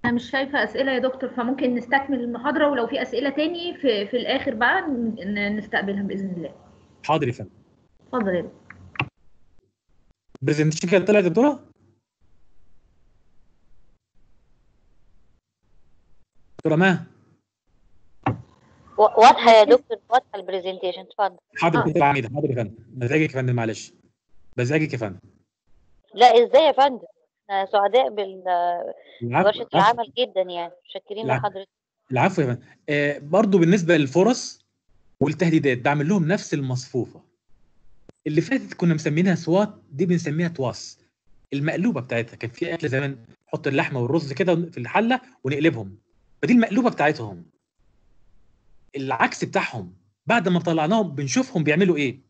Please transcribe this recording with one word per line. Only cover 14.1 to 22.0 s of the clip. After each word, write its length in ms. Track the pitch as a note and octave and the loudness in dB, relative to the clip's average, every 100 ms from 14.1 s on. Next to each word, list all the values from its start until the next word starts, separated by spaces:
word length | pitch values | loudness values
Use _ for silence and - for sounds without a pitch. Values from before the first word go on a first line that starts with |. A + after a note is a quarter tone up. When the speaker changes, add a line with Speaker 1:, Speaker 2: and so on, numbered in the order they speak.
| _ - - _ _ _ _ _ _ _ - _ _ _ _ _ - - - _ - _ - - - | _ -20 -20 _ _ _ _ _ _ _ -20 _ _ _ _ _ -20 -20 -20 _ -20 _ -20 -20 -6
Speaker 2:
دكتورة 180 | D#3+ D#3 | -2 2
مها. 300 | F#3+ E3 - _ _ _ _ _ _ _ _ - - - - - - _ _ _ - - | 4 2 -4 _ _ _ _ _ _ _ _ -20 -20 -10 -8 -8 -14 _ _ _ -12 2
Speaker 3:
و-، 40 | |
واضحة 500 | G#3+ - A#3+ - A#3 | 4 8 8 8 8
يا 120 | A3+ | 8
دكتور، 340 | G#3+ - _ A3+ _ | 8 6 _ -12 _
واضحة 260 | A#3+ - G3+ | 0 0 -14
البرزنتيشن، 640 | F#3 F#3+ F3+ F#3 F#3 F3+ | -8 -6 -6 -6 -6 -6
اتفضل. 380 | F#3+ - G3 F#3 _ - | -14 -4 -4 -4 _ -2
Speaker 2:
حاضر 220 | E3+ E3+ | 0 2
يا 40 | |
Speaker 1:
آه. 40 | F#3 | 0
Speaker 2:
دكتورة 180 | E3 | 2